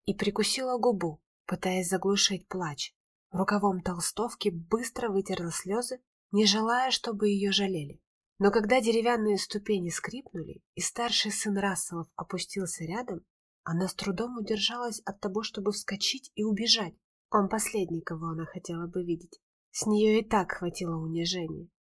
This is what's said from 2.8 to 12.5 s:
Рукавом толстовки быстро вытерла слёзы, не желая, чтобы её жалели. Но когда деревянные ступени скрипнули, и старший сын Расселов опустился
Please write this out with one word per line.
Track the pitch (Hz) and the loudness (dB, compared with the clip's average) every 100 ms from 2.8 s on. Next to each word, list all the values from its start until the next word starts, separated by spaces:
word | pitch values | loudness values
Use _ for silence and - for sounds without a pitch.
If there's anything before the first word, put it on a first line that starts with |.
| - - _ _ _ | -10 -12 _ _ _
Рукавом | 175 196 208 202 185 | -2 2 2 2 0
толстовки | 175 175 170 - 226 - 208 | -2 -2 -4 -2 -4 -2 -2
быстро | 170 165 226 240 - 233 | -2 0 -2 0 -4 0
вытерла | 196 196 185 170 | 0 0 -2 -4
слёзы, | 165 185 208 240 254 _ _ _ | -6 -4 -4 -4 -8 _ _ _
не | 202 214 | 4 6
желая, | 208 220 240 262 | 4 2 2 2
чтобы | 247 - 208 208 | 0 -2 0 2
её | 202 202 | 2 2
жалели. | 196 196 180 143 - _ _ _ - | 2 0 -2 -6 -12 _ _ _ 2
Но | 202 | 4
когда | 220 208 254 | 4 4 4
деревянные | 220 226 226 240 214 196 | 4 4 4 2 4 2
ступени | - 214 202 208 175 | 0 -4 0 0 0
скрипнули, | 165 - 247 - 185 156 - - - | -4 -6 -10 -10 -10 -10 -12 -16 -8
и | |
старший | 175 - 240 233 214 | -6 -4 0 0 0
сын | 202 214 196 | -2 -2 0
Расселов | 196 185 - 170 165 - | 0 -2 -4 -6 -8 -10
опустился | 165 185 - | -8 -6 -6